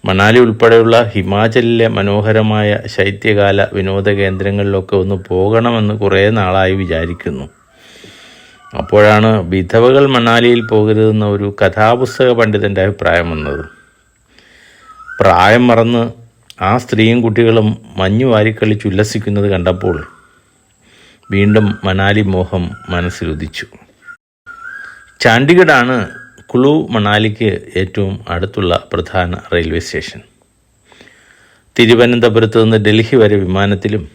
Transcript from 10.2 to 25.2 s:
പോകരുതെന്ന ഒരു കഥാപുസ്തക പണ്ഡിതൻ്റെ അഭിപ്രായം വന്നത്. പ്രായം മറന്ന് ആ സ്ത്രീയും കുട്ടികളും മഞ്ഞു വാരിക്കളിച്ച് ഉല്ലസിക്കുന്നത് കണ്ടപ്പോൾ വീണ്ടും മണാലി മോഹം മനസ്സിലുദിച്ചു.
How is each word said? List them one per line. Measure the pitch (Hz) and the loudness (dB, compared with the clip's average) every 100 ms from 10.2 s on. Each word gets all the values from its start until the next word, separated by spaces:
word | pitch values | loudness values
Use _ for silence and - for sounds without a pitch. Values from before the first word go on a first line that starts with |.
| 117 117 120 120 110 | 2 2 2 2 0
പോകരുതെന്ന | 110 107 107 110 107 104 | 0 2 2 2 2 0
ഒരു | 101 101 101 | -2 -4 -2
കഥാപുസ്തക | 98 98 110 120 131 - 127 | -2 2 0 0 -4 0 0
പണ്ഡിതൻ്റെ | 120 110 104 104 95 | 2 0 0 -2 -2
അഭിപ്രായം | 98 95 85 85 85 | -2 -2 -2 -2 -2
വന്നത്. | 80 73 71 - - _ _ _ _ _ _ _ _ _ _ - - - | -6 -8 -10 -12 -20 _ _ _ _ _ _ _ _ _ _ -20 -20 -20
പ്രായം | - 95 87 95 120 123 | 0 2 4 6 4 4
മറന്ന് | 113 113 120 117 - - _ _ - 92 | 4 2 0 -2 -8 -20 _ _ -6 -2
ആ | 120 | -2
സ്ത്രീയും | - 110 110 120 | -2 0 2 2
കുട്ടികളും | 117 110 117 113 107 107 - 98 | 0 2 2 2 0 -4 -10 -6
മഞ്ഞു | 95 107 131 | -2 0 2
വാരിക്കളിച്ച് | 110 107 110 107 101 104 | 2 0 -2 -2 -2 -2
ഉല്ലസിക്കുന്നത് | 95 107 - 104 101 101 | -2 -2 -4 -4 -2 -2
കണ്ടപ്പോൾ | 92 87 90 95 78 - - _ _ _ _ _ _ _ _ _ _ _ | -2 -2 -2 -4 -4 -8 -20 _ _ _ _ _ _ _ _ _ _ _
വീണ്ടും | 101 104 107 104 104 | 0 2 2 2 -2
മണാലി | 95 95 98 104 98 | -4 -2 0 0 0
മോഹം | 92 92 95 87 - - | -2 -2 -4 -6 -10 -8
മനസ്സിലുദിച്ചു. | 90 87 - 82 78 80 - - - _ _ - 1077 _ _ - 1077 - - - - _ _ | -6 -6 -6 -8 -8 -10 -12 -16 -20 _ _ -20 -20 _ _ -20 -20 -18 -18 -20 -20 _ _